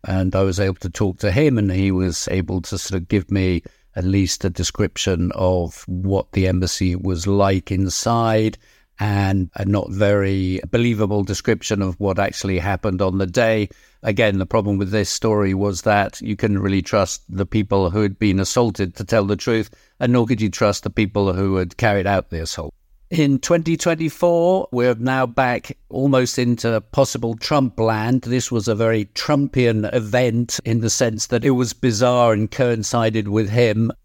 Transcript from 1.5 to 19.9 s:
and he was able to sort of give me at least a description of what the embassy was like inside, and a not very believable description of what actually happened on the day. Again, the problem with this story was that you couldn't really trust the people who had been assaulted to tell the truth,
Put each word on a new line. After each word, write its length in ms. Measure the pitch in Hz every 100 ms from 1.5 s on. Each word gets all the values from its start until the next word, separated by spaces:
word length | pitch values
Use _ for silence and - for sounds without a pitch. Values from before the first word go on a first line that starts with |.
| 120
and 140 | 104
he 200 | 92 98
was 380 | 92 92 85 -
able 320 | 95 85 92
to 160 | 82 92
sort 240 | - 95
of 80 | 87
give 200 | 104 90
me 340 | 98 92 87 - _ _ -
at 60 |
least 400 | 90 98 95 -
a 60 | 98
description 840 | 85 87 - 104 - - 90 90 -
of 480 | 92 92 85 - -
what 460 | 90 95 98 -
the 160 | - 92
embassy 480 | 92 92 - 92 87
was 300 | 92 90 92
like 440 | 101 98 95 -
inside, 880 | 95 95 - - 117 117 110 110 - _ _ _ _
and 500 | 104 101 98 98 90 -
a 80 |
not 260 | 98 101 -
very 680 | 95 104 104 98 98 95 92 -
believable 540 | 117 120 110 104 104
description 580 | 98 101 - 110 - 101
of 160 | 95 87
what 220 | 101 92
actually 400 | 101 - 98 92
happened 420 | 90 95 107 92
on 160 | 95 92
the 80 | 95
day. 440 | 87 113 110 104 - _ _
Again, 340 | - 104 110 98
the 80 | 92
problem 320 | 117 101 98
with 140 | 98
this 180 | 107 95
story 440 | - 117 107 98
was 280 | 95 101 92
that 380 | - 101 101 -
you 140 | 113 101
couldn't 240 | 110 101
really 220 | 98 98
trust 420 | 92 107 95 - -
the 160 | 92 98
people 440 | 110 101 98 92
who 120 | 101
had 180 | 104 95
been 200 | 107 95
assaulted 560 | 92 - 120 85 95 -
to 100 | 87
tell 200 | 113 101
the 120 | 101
truth, 320 | - 113 107 - _